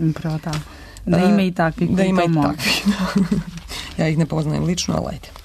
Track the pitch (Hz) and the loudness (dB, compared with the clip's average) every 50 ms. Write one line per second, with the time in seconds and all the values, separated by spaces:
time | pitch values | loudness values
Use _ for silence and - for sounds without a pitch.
0 | 165 156 151 - - 160 156 156 - 165 151 156 - - - - - - - - | 0 0 0 0 -4 -4 -4 -4 -4 -4 -6 -6 -6 -10 -16 -18 -18 -18 -18 -8
1 | - 180 175 170 180 196 208 202 190 185 180 - 165 160 - - 175 165 185 185 | -2 2 2 4 4 6 4 4 4 2 2 2 0 0 2 0 0 2 2 2
2 | 190 190 190 180 175 170 160 156 143 - - - - 208 - - - 202 202 190 | 4 4 4 4 4 4 4 4 2 2 0 -2 -2 -2 -2 0 0 0 0 0
3 | 185 - - 202 185 - 208 170 - - - 165 - - - - - - - - | -2 0 2 2 2 2 0 -2 -2 -6 -10 -14 -12 -12 -12 -10 -10 -8 -4 -2
4 | 160 160 156 165 160 - 160 156 147 156 147 143 151 165 180 165 - 165 160 - | 0 2 2 2 0 0 0 -2 0 0 0 0 0 0 -2 -2 -2 -2 -2 -2
5 | - - 160 - - - - - | -2 -4 -6 -8 -12 -16 -16 -16